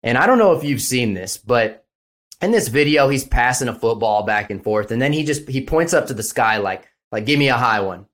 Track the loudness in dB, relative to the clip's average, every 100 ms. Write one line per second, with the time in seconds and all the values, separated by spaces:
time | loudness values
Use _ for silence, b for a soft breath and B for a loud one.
0 | 0 2 4 4 4 2 0 -4 -2 -2
1 | 0 -2 -6 -12 -2 0 0 -4 _ _
2 | _ _ _ -6 0 0 0 0 2 4
3 | 2 0 0 0 2 0 -4 -2 -2 0
4 | 0 0 0 -2 -2 -6 -2 -2 -2 -2
5 | 0 0 -2 -4 -4 -6 -2 0 2 0
6 | -2 -6 -6 0 0 2 -2 -6 -10 _
7 | _ -8 -2 2 2 2 2 0 -2 -6
8 | -16